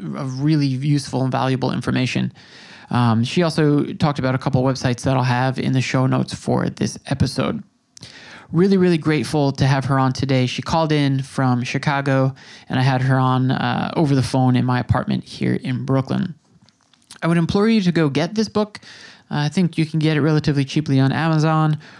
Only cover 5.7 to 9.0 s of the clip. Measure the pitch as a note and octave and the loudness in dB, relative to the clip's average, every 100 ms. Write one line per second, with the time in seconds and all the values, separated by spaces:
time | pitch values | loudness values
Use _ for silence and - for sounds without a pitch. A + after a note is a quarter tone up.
5.7 | C3 B2+ C3 C3 B2+ - - - B2 - | 0 0 0 2 0 -2 -6 -2 -2 -2
6.7 | - - - - C#3 C3 - C#3+ D3+ - | -2 -4 -6 -6 -2 -2 0 -4 -4 -10
7.7 | _ _ - - - - - - E3 G3 | _ _ -20 -20 -20 -20 -20 -4 0 2
8.7 | G3 F3+ E3 | 4 4 2